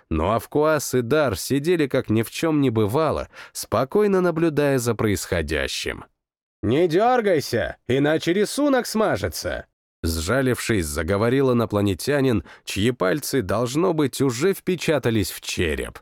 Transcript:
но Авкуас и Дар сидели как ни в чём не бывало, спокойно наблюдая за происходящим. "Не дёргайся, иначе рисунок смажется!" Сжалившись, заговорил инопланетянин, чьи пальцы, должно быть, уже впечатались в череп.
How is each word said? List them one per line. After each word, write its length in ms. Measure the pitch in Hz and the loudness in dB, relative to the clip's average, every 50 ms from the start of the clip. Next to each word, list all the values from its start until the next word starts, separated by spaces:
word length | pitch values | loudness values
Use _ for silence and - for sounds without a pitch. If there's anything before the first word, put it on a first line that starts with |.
| _ - | _ -4
но 240 | 80 78 78 95 110 | -2 0 0 0 0
Авкуас 600 | 107 - - - 147 151 156 156 143 - - - | -2 -2 -2 -2 0 2 2 2 0 -2 -2 -2
и 80 | 127 | -2
Дар 360 | 120 113 143 156 147 123 98 - | 0 2 2 2 2 0 0 -4
сидели 500 | - - 131 143 139 170 185 165 147 127 | -4 -2 -2 -2 0 0 0 2 0 0
как 220 | - 131 - - | 0 -2 0 2
ни 120 | 107 113 | 0 0
в 100 | 113 - | 0 -2
чём 300 | - - - 160 156 147 | -4 -4 -2 0 2 2
не 80 | 139 131 | 2 2
бывало, 580 | 110 110 107 98 110 156 160 143 101 73 64 - - - - - | 2 2 0 2 2 0 0 0 -2 -2 -6 -8 -14 -20 -20 -16
спокойно 680 | - - - - - 107 131 - - 208 214 208 190 185 | -14 -12 -8 -2 -2 -2 -2 0 2 2 2 4 2 2
наблюдая 580 | 180 175 165 165 165 170 147 143 147 143 135 131 | 2 2 0 2 0 0 2 2 2 2 2 0
за 160 | 117 120 110 | 0 -2 -2
происходящим. 1080 | - 113 107 98 - - - 95 87 78 71 78 71 67 64 - - - 73 55 - - _ _ _ _ _ _ _ _ _ _ - - | 0 0 0 0 0 -2 -2 -2 -2 -2 -2 -2 -2 -2 -4 -4 -6 -6 -8 -8 -10 -12 _ _ _ _ _ _ _ _ _ _ -6 -2
"Не 240 | 101 120 151 180 175 | 0 2 2 2 2
дёргайся, 920 | 151 185 220 247 254 247 214 202 180 143 - - - 110 85 - - _ _ - | 2 2 4 4 2 2 2 2 2 0 0 -2 -2 -2 -2 -2 -6 _ _ 0
иначе 460 | 120 139 143 147 156 156 - 165 175 | 2 2 4 2 2 0 0 0 0
рисунок 540 | 208 208 - - 269 294 294 269 247 220 - | 0 0 0 0 0 2 2 2 2 0 -2
смажется!" 800 | - 220 214 175 135 98 98 92 - - - 87 67 58 - _ _ _ _ _ _ - - | -2 0 0 0 0 -2 -2 -4 -6 -4 -6 -6 -6 -8 -10 _ _ _ _ _ _ -4 -4
Сжалившись, 800 | 85 80 82 78 90 117 139 135 127 120 - - - 117 98 82 | -2 -2 -2 -2 0 0 0 2 0 0 -2 0 0 0 0 0
заговорил 680 | 76 73 78 82 80 101 98 110 120 127 139 139 131 | -2 -4 -4 -2 0 0 0 2 2 2 2 2 4
инопланетянин, 920 | 123 120 113 - 104 101 101 101 95 - - - 143 143 135 131 117 98 - - - - - | 4 2 2 2 0 0 2 2 0 0 -2 -2 0 2 2 2 2 0 -2 -4 -16 -20 -14
чьи 280 | - - 98 101 123 | -8 -4 0 0 0
пальцы, 500 | 127 - 180 185 165 147 - - - 135 | 0 0 0 0 0 -2 -2 -2 -2 -2
должно 520 | 98 90 98 110 127 117 127 156 180 180 160 | 0 0 -2 -2 -2 -2 -2 0 0 0 2
быть, 280 | 156 147 123 - - | 2 0 0 0 0
уже 320 | 131 139 117 117 151 196 190 | 0 0 0 0 0 0 0
впечатались 800 | - - - 185 - - - 156 139 - 123 113 107 92 - | 0 -2 -4 -4 -2 0 0 0 2 2 2 2 2 0 -2
в 100 | - - | -4 -10
череп. 580 | - - - - 90 78 73 65 62 58 - - | -10 -8 -4 -2 -2 -2 -2 -4 -6 -8 -10 -16